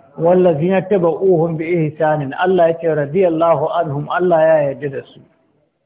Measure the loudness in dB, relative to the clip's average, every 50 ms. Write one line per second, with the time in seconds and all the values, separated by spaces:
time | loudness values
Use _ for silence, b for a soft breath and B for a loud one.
0 | _ _ _ -2 0 2 2 4 4 2 2 0 0 0 0 -2 0 0 0 0
1 | 0 0 0 0 0 2 2 2 0 -2 -4 -6 -6 -4 -2 -2 -2 -2 -2 -2
2 | -2 0 0 -2 -2 -6 -6 -4 -2 0 2 2 2 2 2 0 -2 -2 -2 -2
3 | -2 -2 0 0 2 2 2 2 2 2 2 2 0 -2 -2 -2 -4 -4 -4 -6
4 | -6 -6 -4 -2 0 2 2 4 4 4 4 2 2 -2 -4 -6 -8 -10 -10 -10
5 | -12 -14 -18 -20 -20 _ _ _ _ _ _ _ _ _ _ _ _